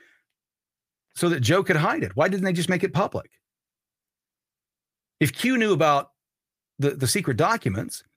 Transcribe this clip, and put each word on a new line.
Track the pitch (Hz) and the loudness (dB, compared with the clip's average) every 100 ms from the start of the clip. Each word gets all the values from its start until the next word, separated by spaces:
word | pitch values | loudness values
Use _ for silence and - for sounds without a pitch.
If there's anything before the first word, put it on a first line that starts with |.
| _ _ _ _ _ _ _ _ _ _ _ - | _ _ _ _ _ _ _ _ _ _ _ -4
So | 175 | -2
that | 165 | 0
Joe | 113 185 | 2 2
could | 190 160 | 2 0
hide | 190 320 | 0 -2
it. | - 123 | -2 0
Why | 185 | 0
didn't | 190 | 0
they | 190 | -2
just | 175 175 | -2 -2
make | 180 | -2
it | 185 | -2
public? | 139 208 92 - _ _ _ _ _ _ _ _ _ _ _ _ _ _ _ _ _ _ - | -2 -2 -4 -12 _ _ _ _ _ _ _ _ _ _ _ _ _ _ _ _ _ _ -2
If | 151 | -2
Q | - 240 254 | 0 0 2
knew | 214 | 2
about | 156 156 143 - _ _ _ _ _ _ - | 2 4 2 -2 _ _ _ _ _ _ -4
the, | 139 | -2
the | - 127 | 0 0
secret | 202 156 113 | 0 -2 0
documents, | 175 226 - 95 - - - | 0 0 -2 -4 -6 -12 -20